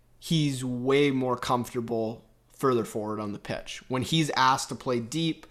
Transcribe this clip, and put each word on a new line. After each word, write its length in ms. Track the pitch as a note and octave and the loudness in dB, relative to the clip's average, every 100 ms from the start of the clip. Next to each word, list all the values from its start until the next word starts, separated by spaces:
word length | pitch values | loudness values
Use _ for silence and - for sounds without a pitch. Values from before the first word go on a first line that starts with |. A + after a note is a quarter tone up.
| _ _ | _ _
he's 460 | - E3 D3 C3 | 0 2 2 0
way 460 | B2+ B2 C3 C#3 D3 | -4 -2 2 4 4
more 260 | C3 B2+ A#2+ | 2 0 0
comfortable 880 | - B2 A#2 B2 A#2 A2+ A2 A#2 - _ _ - | 0 0 0 -4 -2 -2 -2 -6 -14 _ _ -2
further 280 | C3+ B2 | 2 2
forward 360 | G#2 A#2 G#2+ G#2+ | 0 -4 -4 -4
on 120 | G#2+ | -6
the 60 | G2+ | -8
pitch. 440 | - A2+ - - - | -8 -8 -8 -14 -6
When 140 | B2+ | -4
he's 280 | B2 E3 D3 | 0 2 2
asked 400 | - B2+ C3+ - | 4 4 4 -2
to 40 | |
play 240 | A#2+ - B2 | -6 -2 -2
deep, 460 | A2+ D#3 E3 D#3 - | -2 -2 -2 -2 -10